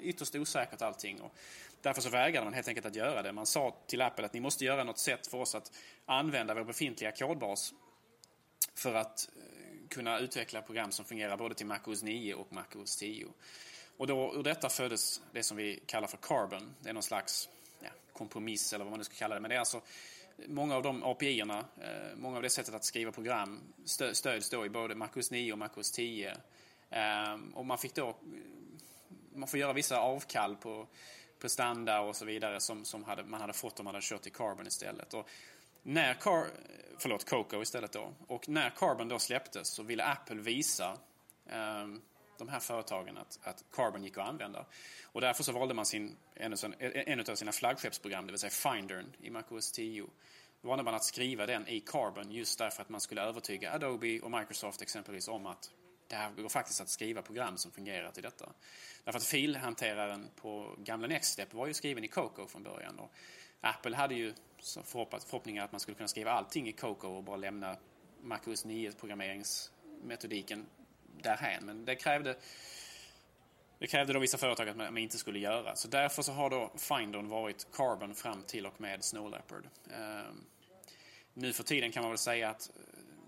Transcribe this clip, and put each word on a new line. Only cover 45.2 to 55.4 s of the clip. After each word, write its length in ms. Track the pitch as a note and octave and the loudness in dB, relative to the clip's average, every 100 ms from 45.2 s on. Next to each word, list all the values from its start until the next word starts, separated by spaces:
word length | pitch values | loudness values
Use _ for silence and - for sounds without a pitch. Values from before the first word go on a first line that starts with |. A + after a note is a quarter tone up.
därför 220 | B2+ A#2+ | 4 6
så 100 | D3 | 2
valde 220 | B2 C3 | 4 2
man 120 | A#2 G#2 | 4 2
sin, 300 | G#2+ G#2 - - | 2 -2 -8 -16
en, 180 | - A2+ | -6 -4
en, 220 | G#2 G#2+ - | -2 -4 -2
en 420 | B2+ C3+ C3+ B2+ | -2 0 0 0
utav 140 | A2 | 0
sina 180 | G#2 G#2+ | -2 -2
flaggskeppsprogram, 720 | - A#2+ C3 A2+ - G2+ F#2+ F#2+ | 2 4 2 -2 -4 -4 -4 -2
det 60 | |
vill 80 | G2+ | -4
säga 100 | G2+ | -2
Findern 640 | - - G#2+ F#2+ F#2 - - | 0 2 2 -2 -6 -8 -12
i 100 | - | -10
Mac 140 | A2+ - | -8 -8
O 80 | A2+ | -4
S 140 | - | -4
tio. 340 | - A2 G#2+ - - - - - _ | -2 -4 -4 -8 -12 -20 -20 -20 _
Då 60 | A#2+ | 0
valde 140 | C3+ | 2
man 120 | A#2+ | 4
att 100 | A2 | 2
skriva 420 | - - B2+ A2+ G#2+ | 2 2 0 2 2
den 220 | A2+ G#2 | 2 0
i 120 | A2 | -4
Carbon 520 | - D3 G#2 G2+ G2+ | 0 0 2 -2 -6
just 260 | A2+ A2 - | -4 -2 0
därför 240 | A2 - | 0 -2
att 60 | G2+ | -6
man 120 | G#2+ | -4
skulle 220 | - G#2 | -2 0
övertyga 500 | G#2+ A#2 - G2 F#2 | 0 0 -4 -4 -2
Adobe 480 | D#3 C#3 A#2 A#2 A2+ | 0 0 0 0 0
och 100 | A#2 | 0
Microsoft 520 | A#2 G#2+ C#3 G#2 - | -2 -2 -4 -6 -6
exempelvis 460 | - G#2+ G2+ G2 G#2 | -6 -6 -6 -6 -4
om 180 | A2 | -4